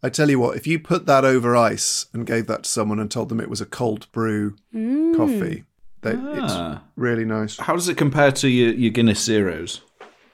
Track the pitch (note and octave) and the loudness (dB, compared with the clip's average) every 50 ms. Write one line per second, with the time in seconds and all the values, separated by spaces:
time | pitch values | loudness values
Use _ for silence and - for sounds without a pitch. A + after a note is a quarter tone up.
0 | - C3 - - D3+ D3 C#3 B2+ A#2+ - - B2+ - D3+ E3 D#3+ - - E3+ F3+ | -6 -4 0 2 4 4 4 4 2 0 0 -4 -4 -4 -4 -4 -2 -2 -2 0
1 | - - C#3 C3+ C3+ C3 C3 B2+ A#2 A#2+ A#2+ A#2+ A2+ G#2 G#2+ G#2+ - - - - | 2 4 4 6 6 4 4 4 2 4 4 4 4 4 2 -2 -2 -4 -4 -4
2 | - - - A#2 A2+ A2+ A#2 A#2 G#2+ A2+ A2 - - - - A#2+ G#2 G#2+ G#2+ A2 | -6 -8 -10 -8 -4 -2 -2 -2 -2 -2 -6 -6 -4 -4 -4 -2 -2 -2 -2 -2
3 | G#2+ G#2 - B2 A2+ - A2+ A2+ - - - G#2 G2+ - - - B2 A2+ G#2+ G#2 | -4 -4 -4 -6 -6 -4 -4 -6 -6 -6 -8 -10 -10 -10 -6 -4 -2 -2 -2 -4
4 | - - _ A2+ A2+ A2 G#2+ G#2 G#2 G#2 G2+ - _ _ A3+ A3 A3 A#3+ C4+ D4+ | -10 -10 _ -4 -2 -2 0 -2 -2 -4 -6 -10 _ _ -8 -6 -4 -2 0 0
5 | D#4+ E4 E4 D#4+ D#4+ C#4+ A#3+ G3+ F3 E3 E3 - - _ _ _ - - - - | 0 2 2 2 2 0 0 -2 -2 -4 -6 -10 -12 _ _ _ -20 -20 -18 -8
6 | - A2+ - B3+ - - G3+ F#3 A#3+ - F#2+ F2 E2+ D#2+ D2+ - - _ _ C3+ | -6 -4 -4 -4 -6 -6 -6 -4 -4 -4 -4 -4 -6 -6 -8 -12 -14 _ _ -4
7 | B2 B2 A#2 A2+ A2+ A2 A2 A2 G#2+ G#2+ - - - - D#3+ F3+ F3 F3+ D#3 - | -2 -2 0 0 -2 -2 -2 -2 -4 -6 -8 -6 -4 -2 -2 0 -2 -2 0 0
8 | D#3 C#3+ C3+ D3+ C#3+ C3+ C3 - - C3+ B2 B2 A#2+ A#2 A2 B2 A#2+ A2+ A2 A#2+ | 0 2 4 4 4 4 4 4 2 2 4 4 4 4 4 2 0 2 4 4
9 | A#2 A2+ G2+ - - A#2 A2 G#2 G2+ F2+ D#2+ D#2 F2 F2 - - - _ _ _ | 4 4 4 2 0 2 2 2 2 2 -2 -4 -8 -10 -10 -12 -16 _ _ _
10 | - - _ _ _ _ | -20 -20 _ _ _ _